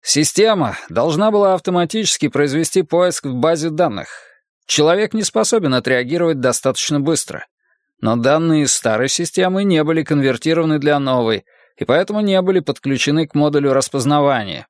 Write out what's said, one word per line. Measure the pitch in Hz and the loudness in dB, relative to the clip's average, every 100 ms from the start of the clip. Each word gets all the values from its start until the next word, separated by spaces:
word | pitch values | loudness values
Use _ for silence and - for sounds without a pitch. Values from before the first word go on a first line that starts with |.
Система | - - 151 - 220 208 127 95 - | -2 0 0 2 2 2 -2 -4 -6
должна | 85 123 151 214 | -2 0 2 2
была | 208 202 | 2 2
автоматически | 185 - 180 170 220 208 - 147 | 2 0 -2 0 -2 -2 -2 -2
произвести | 139 147 139 165 190 | 0 0 0 0 0
поиск | 165 165 180 165 143 | 0 2 0 0 -6
в | |
базе | 123 156 165 160 | -2 0 0 -2
данных. | 156 175 101 - - - _ _ _ _ | 0 -2 -2 -12 -18 -20 _ _ _ _
Человек | - 151 180 214 | 2 2 2 0
не | 220 | -2
способен | 202 220 214 233 165 | -2 -2 0 0 0
отреагировать | 127 120 127 123 165 170 147 | -2 0 -2 0 -2 0 0
достаточно | 127 120 135 - - 147 | 0 0 -2 -2 -2 -2
быстро. | 139 156 - - - _ _ _ _ _ | 0 -2 -4 -12 -16 _ _ _ _ _
Но | 113 117 | -2 0
данные | 120 151 165 156 | 2 2 2 2
из | 143 | 0
старой | - 120 110 131 | -2 0 0 -2
системы | - 170 - 185 185 | -2 -4 -2 0 0
не | 196 170 | 0 0
были | 151 160 | 2 -2
конвертированы | 151 151 135 120 156 160 160 151 | 0 0 0 0 0 0 0 0
для | 143 143 | 0 0
новой, | 135 127 113 107 - _ _ _ | 0 0 0 -2 -6 _ _ _
и | |
поэтому | - 139 190 208 | 0 0 2 -2
не | 208 190 | 2 2
были | 185 190 | 2 0
подключены | 151 127 139 135 - 151 160 | 0 -6 -4 -2 0 0 0
к | |
модулю | 147 147 147 143 | 0 2 2 2
распознавания | 135 131 139 127 147 143 131 101 71 - | 2 0 -2 2 2 2 0 -4 -10 -16